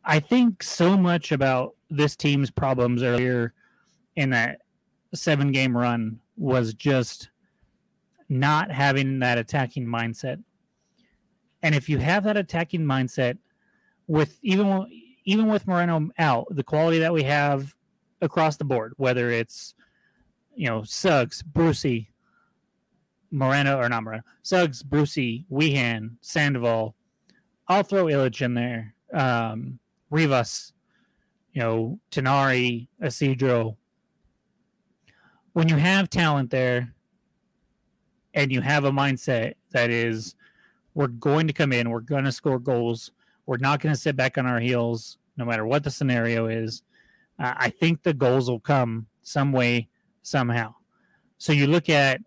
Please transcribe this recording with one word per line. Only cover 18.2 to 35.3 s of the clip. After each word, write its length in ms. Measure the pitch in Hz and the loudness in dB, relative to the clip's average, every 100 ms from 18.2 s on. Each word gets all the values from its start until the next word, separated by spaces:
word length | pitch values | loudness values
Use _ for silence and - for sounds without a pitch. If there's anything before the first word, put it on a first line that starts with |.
across 360 | 160 - 160 147 | -4 0 0 0
the 60 | |
board, 300 | 143 127 110 139 | -2 -2 -4 -2
whether 340 | 131 123 120 | 0 0 0
it's, 420 | 117 117 - - _ _ _ _ _ _ _ _ - | -2 -4 -10 -20 _ _ _ _ _ _ _ _ -6
you 120 | 139 | -4
know, 160 | 110 | -4
Suggs, 580 | 107 - 190 147 123 - | -6 -4 2 2 0 -6
Brucey, 680 | - 165 165 - 151 117 110 _ _ _ _ _ _ _ _ _ _ _ _ | -6 0 2 2 -2 -4 -6 _ _ _ _ _ _ _ _ _ _ _ _
Moreno, 480 | 143 131 139 139 135 | -2 0 2 2 2
or 100 | 120 | 0
not 140 | 117 | -2
Moreno, 200 | 110 110 - _ | -4 -12 -14 _
Suggs, 400 | - 185 170 127 | -2 2 2 -2
Brucey, 640 | 139 143 147 - 123 117 175 | -2 0 0 -2 -4 -4 -6
Weehan, 600 | 135 156 139 120 113 110 120 | 0 0 2 0 -2 -8 -14
Sandoval, 760 | - 160 143 131 117 113 110 - _ _ _ _ _ _ - | -6 0 0 0 0 0 -4 -10 _ _ _ _ _ _ 0
I'll 160 | 190 | 0
throw 220 | 190 196 170 | 2 2 2
Illich 360 | 143 131 113 | 2 2 0
in 120 | 123 | -2
there, 400 | 120 120 117 110 _ _ | -2 -4 -6 -10 _ _
um, 680 | - 131 117 113 110 131 127 _ _ _ | -2 0 0 -2 -6 -10 -14 _ _ _
Rivas, 600 | 151 156 131 113 - - _ _ _ _ _ _ _ _ | 0 2 2 0 -8 -12 _ _ _ _ _ _ _ _
you 100 | 135 | -4
know, 380 | 113 113 113 185 _ | -2 -2 -4 -8 _
Tinari, 760 | - 135 139 135 127 123 117 123 _ | -4 0 2 2 2 0 -2 -10 _
Isidro. 720 | 156 - 143 127 131 120 110 107 _ _ _ _ _ _ _ _ _ _ _ _ _ _ _ | -6 -2 -2 0 2 2 0 -8 _ _ _ _ _ _ _ _ _ _ _ _ _ _ _